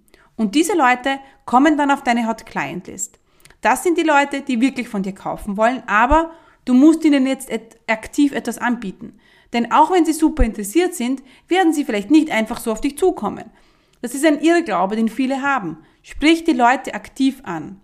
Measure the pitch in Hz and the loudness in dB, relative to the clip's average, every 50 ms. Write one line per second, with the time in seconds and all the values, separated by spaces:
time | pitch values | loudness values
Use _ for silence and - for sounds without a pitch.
0 | _ _ _ _ _ _ _ - 220 196 214 294 359 392 427 339 277 247 247 247 | _ _ _ _ _ _ _ -4 -4 -2 0 0 0 0 0 2 2 2 2 0
1 | 247 277 269 269 - - _ _ - - - 247 285 320 302 277 294 277 285 277 | 0 -4 -4 -6 -8 -16 _ _ -6 0 2 4 4 4 4 2 2 0 0 0
2 | - 247 233 240 233 220 226 226 - - - 190 147 139 - 180 - - - - | 0 0 0 0 0 -2 -4 -6 -8 -12 -8 -8 -8 -6 -8 -12 -12 -14 -14 -14
3 | - - _ _ _ _ _ _ _ - _ _ - 214 247 - - 359 330 359 | -14 -14 _ _ _ _ _ _ _ -20 _ _ 0 0 0 0 0 0 0 0
4 | 330 320 294 277 285 277 285 277 277 - 254 226 247 269 262 254 240 - - 202 | 2 2 2 2 2 0 -2 -6 -6 -4 -2 0 0 0 0 -2 -8 -8 -6 -6
5 | 190 196 190 - - 160 160 - - 214 196 202 220 233 262 247 - - 202 214 | -6 -6 -8 -10 -8 -10 -10 -8 -8 -8 -4 0 0 0 0 -2 -4 0 2 2
6 | 233 254 294 320 330 330 - - _ _ _ _ - - 254 254 277 320 320 320 | 4 4 4 2 2 0 -6 -16 _ _ _ _ -6 -2 2 4 6 6 6 6
7 | - 311 285 277 254 269 269 262 - - - 226 - - - _ _ - 220 220 | 4 2 2 2 2 0 -2 -4 -6 -8 -10 -10 -10 -12 -20 _ _ -6 -6 -6
8 | - - - - 285 277 277 254 - 240 220 - - 240 240 240 - 185 - - | -6 -8 -2 0 0 0 0 -2 -8 -8 -8 -6 -4 -4 -4 -4 -6 -10 -12 -14
9 | - - - _ _ _ _ _ _ _ - 233 226 - - 262 311 320 370 359 | -16 -20 -20 _ _ _ _ _ _ _ -4 -4 -2 2 4 4 4 4 4 2
10 | 311 320 302 - 320 302 311 - 247 226 - - 202 196 - 330 359 359 359 - | 2 2 0 2 2 2 4 2 2 2 0 -6 -6 -2 0 0 0 0 -2 -4
11 | 233 247 269 269 - - - _ _ - 330 370 381 330 311 294 285 - 226 208 | -6 -4 -6 -6 -8 -14 -20 _ _ -2 0 2 2 2 2 0 -2 -4 -4 -4
12 | 202 - 294 311 294 311 - 220 220 - 233 - - 226 220 220 - 277 285 - | 0 4 4 4 4 4 0 -4 -4 -4 -6 -8 -6 -6 -6 -4 -4 -6 -4 0
13 | 381 370 359 - 220 202 - - - - _ _ _ _ _ _ _ _ _ _ | 0 0 0 0 -4 -8 -8 -8 -14 -18 _ _ _ _ _ _ _ _ _ _
14 | - 240 - 277 285 320 294 285 - 330 339 339 330 226 190 170 185 196 220 220 | -12 -10 -4 2 2 2 2 4 4 2 4 2 2 0 -2 -2 0 0 0 0
15 | 226 226 220 - 262 254 277 262 269 285 277 254 190 160 156 - - _ _ _ | -2 -2 -2 -2 -2 -2 -2 -2 -2 -2 -2 -2 -4 -6 -10 -12 -16 _ _ _
16 | _ - - - 277 311 339 330 330 339 294 247 240 233 262 262 - - - 208 | _ -16 -8 0 2 2 2 2 2 0 0 2 4 2 2 2 -2 -8 -10 -12
17 | - - - - 269 269 - - - - 175 156 - - 196 - | -12 -12 -6 -2 -2 -2 -2 -4 -8 -10 -10 -10 -10 -12 -16 -20